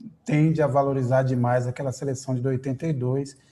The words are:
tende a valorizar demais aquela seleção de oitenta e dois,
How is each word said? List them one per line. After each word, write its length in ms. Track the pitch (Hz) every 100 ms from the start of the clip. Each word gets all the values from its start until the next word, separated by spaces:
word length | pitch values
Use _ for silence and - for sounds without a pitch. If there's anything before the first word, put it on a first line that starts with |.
| - - -
tende 380 | 151 160 156
a 40 | 143
valorizar 540 | 139 139 135 123 131
demais 460 | 131 123 120 123 123
aquela 240 | 127 139
seleção 420 | 123 139 127 -
de 140 | 127 135
oitenta 400 | 131 135 123 165
e 60 |
dois, 440 | 135 123 135 139 - _